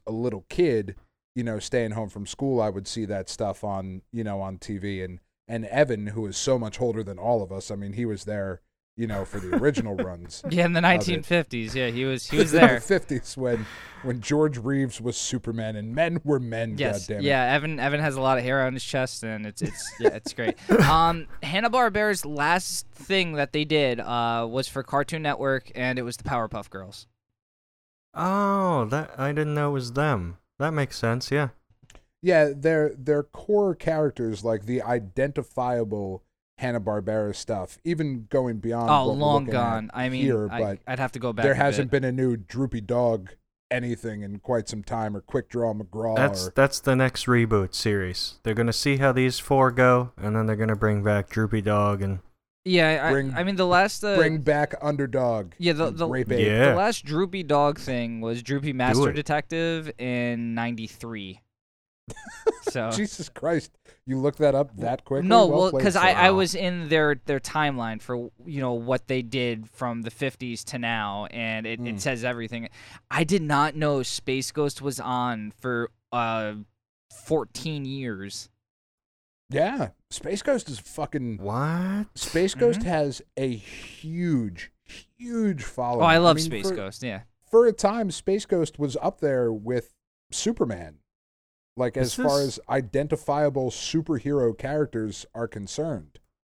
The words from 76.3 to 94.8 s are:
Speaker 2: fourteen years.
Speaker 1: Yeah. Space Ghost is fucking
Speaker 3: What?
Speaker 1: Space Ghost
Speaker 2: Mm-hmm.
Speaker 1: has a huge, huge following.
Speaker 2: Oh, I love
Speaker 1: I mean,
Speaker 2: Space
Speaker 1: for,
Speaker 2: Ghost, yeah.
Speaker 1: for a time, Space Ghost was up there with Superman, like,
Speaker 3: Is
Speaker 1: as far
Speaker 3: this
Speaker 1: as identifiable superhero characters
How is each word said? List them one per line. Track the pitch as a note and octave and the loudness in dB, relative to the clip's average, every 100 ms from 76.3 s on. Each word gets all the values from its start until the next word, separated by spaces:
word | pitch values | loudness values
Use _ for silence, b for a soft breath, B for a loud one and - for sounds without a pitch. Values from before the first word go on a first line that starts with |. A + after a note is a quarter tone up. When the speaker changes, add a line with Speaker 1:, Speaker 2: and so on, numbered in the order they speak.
| A2+ G#2+ G#2+ G#2 _ _ _ _ - | -2 -4 -8 -14 _ _ _ _ -16
Speaker 2:
fourteen | - D#3 A#2 - D#3+ D3 C3+ | -2 -2 -2 -8 -8 -6 -6
years. | C3+ B2+ G2 G2 - - _ _ _ _ _ _ _ _ _ - | -6 -6 -8 -10 -12 -16 _ _ _ _ _ _ _ _ _ -6
Speaker 1:
Yeah. | C3+ F3 C4+ C#3+ - _ | 0 0 0 -6 -8 _
Space | - D#3 G3+ | -12 -6 -4
Ghost | - C4 - | 0 0 -2
is | B2+ | -10
fucking | - - D3 D3+ B2 G#2 | -12 -8 -6 -4 -6 -6
Speaker 3:
What? | G2 A2+ D3 E3+ F#3 G3+ G#3+ - | -4 -2 0 -2 -2 -4 -6 -8
Speaker 1:
Space | - E3 F#3+ | -4 0 0
Ghost | C3 A#3+ G3+ | 2 2 2
Speaker 2:
Mm-hmm. | A3+ | 0
Speaker 1:
has | D#3+ D3 B2+ - - | 0 0 -4 -10 -6
a | C3+ | -4
huge, | A#2 - - - - D#3 E3 F3 C#3+ G#2+ E2+ - _ B B - - | -4 -10 -18 -18 -16 -10 -4 0 2 0 -6 -16 _ B B -20 -16
huge | A#3+ A#3 G#3+ D#3+ | -6 0 0 0
following. | - - A#2+ A#2+ | -4 -4 0 4
Speaker 2:
Oh, | E3 | 6
I | E3 | 8
love | E3+ D#3 | 8 6
Speaker 1:
I | |
mean, | D#3+ | 2
Speaker 2:
Space | A2+ F#3+ | -2 -2
Speaker 1:
for, | F3+ | -2
Speaker 2:
Ghost, | G2 - | -6 -8
yeah. | B2+ G2 - _ _ | -8 -8 -12 _ _
Speaker 1:
for | A3+ A#3 | 6 6
a | |
time, | - G3+ A3+ G3+ | 4 2 0 -2
Space | - - G3 - | -4 0 0 2
Ghost | F#3 D#3 - | 0 0 -2
was | C#3+ A#2 | -4 -2
up | D#3 - | -4 0
there | D3+ C3 A#2+ | 0 2 2
with | A2 G#2+ B2 - _ _ _ _ | 0 -2 -2 -4 _ _ _ _
Superman, | - G#3 A#3 B2+ F#2+ D#2+ D2+ _ _ _ _ _ _ _ - | -4 -2 0 -2 -4 -10 -18 _ _ _ _ _ _ _ -4
like, | B2+ C3+ | -2 0
Speaker 3:
Is | B2+ - | -2 2
Speaker 1:
as | D3+ | 2
far | C#3+ | 4
Speaker 3:
this | C#3 - | 2 -4
Speaker 1:
as | - | -2
identifiable | C3+ A#2+ C3+ D3 D3+ - C#3+ D3 C3+ B2+ | -2 0 -2 0 -2 0 2 2 2 -2
superhero | - - D#3+ D#3+ C#3+ C#3 C#3+ A#2+ G#2+ | -4 -2 -2 0 -2 0 2 2 2
characters | C3+ D3+ | -2 0